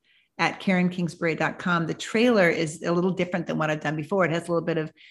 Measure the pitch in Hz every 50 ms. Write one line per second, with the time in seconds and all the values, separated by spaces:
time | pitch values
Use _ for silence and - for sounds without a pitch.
0 | _ _ _ _ _ _ _ - 170 156 - - - 196 185 180 180 180 180 -
1 | 175 175 - - 180 165 160 160 160 151 - - - 185 175 170 165 156 - -
2 | - - - 220 240 254 240 208 180 170 - - 165 151 151 - - 170 170 175
3 | 180 190 175 180 180 180 - 180 160 - 160 156 156 156 156 156 - 151 151 151
4 | 151 - 202 196 180 156 156 170 165 - 170 165 165 170 160 156 156 165 - _
5 | - -